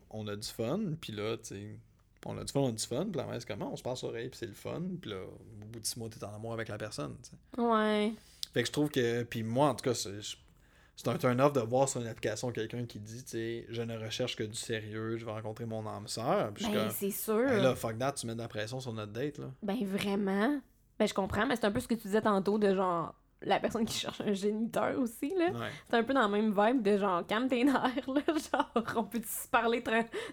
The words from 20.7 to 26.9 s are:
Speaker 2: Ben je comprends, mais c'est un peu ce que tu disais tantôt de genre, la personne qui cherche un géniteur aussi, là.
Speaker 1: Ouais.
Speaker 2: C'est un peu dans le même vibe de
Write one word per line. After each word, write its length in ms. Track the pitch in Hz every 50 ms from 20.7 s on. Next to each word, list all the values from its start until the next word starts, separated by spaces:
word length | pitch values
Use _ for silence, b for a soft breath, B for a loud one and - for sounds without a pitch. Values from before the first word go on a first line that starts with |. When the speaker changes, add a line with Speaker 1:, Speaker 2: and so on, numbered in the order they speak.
| _ _ _ _ _ -
Speaker 2:
Ben 100 | 214 202
je 60 | -
comprends, 320 | - 190 190 - 196 214
mais 100 | 269 262
c'est 100 | 226 -
un 60 | 208
peu 100 | 202 254
ce 60 | 247 -
que 60 | 233
tu 140 | 226 - 196
disais 140 | 196 220
tantôt 360 | 214 220 202 190 180 202 202 220
de 160 | 208 196 190
genre, 400 | 185 190 180 175 170 160 - - _ _ _ _ - -
la 160 | - 196 -
personne 260 | - 208 202 220 226
qui 100 | 220 - -
cherche 220 | - 202 - -
un 120 | - 208 202
géniteur 640 | 190 190 208 214 214 233 226 - 185 220 - - -
aussi, 360 | 262 226 - - 294 285 381 370
là. 140 | 330 349
Speaker 1:
Ouais. 180 | 302 - 117 107 - - - -
Speaker 2:
C'est 100 | - 233
un 60 | 226
peu 120 | 240 269
dans 120 | 269 226 202
le 40 | 202 208
même 100 | 220 220
vibe 300 | 202 196 208 220 254 269
de 160 | 208 220